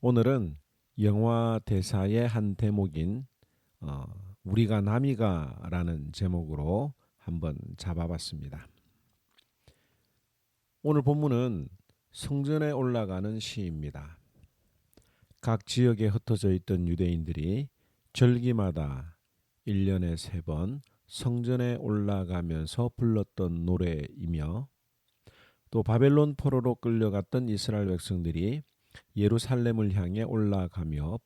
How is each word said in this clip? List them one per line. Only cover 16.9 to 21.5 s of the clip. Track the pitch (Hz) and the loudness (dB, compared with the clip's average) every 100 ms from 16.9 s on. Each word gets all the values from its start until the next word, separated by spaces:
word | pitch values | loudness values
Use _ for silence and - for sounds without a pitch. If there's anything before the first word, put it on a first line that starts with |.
| 85 90 85 80 73 80 110 143 _ _ _ _ | 0 0 0 -2 -4 -2 -2 -4 _ _ _ _
절기마다 | - 123 120 123 117 95 80 73 67 80 - _ _ _ _ | 4 6 6 2 2 0 0 -4 -4 -10 -16 _ _ _ _
일 | - 98 | -2 0
년에 | 98 95 87 | 2 2 0
세 | 82 - 90 | -4 -6 -6
번 | 82 78 92 139 - _ _ | -4 -4 -4 -6 -12 _ _
성전에 | - 127 120 120 | -6 -2 -2 0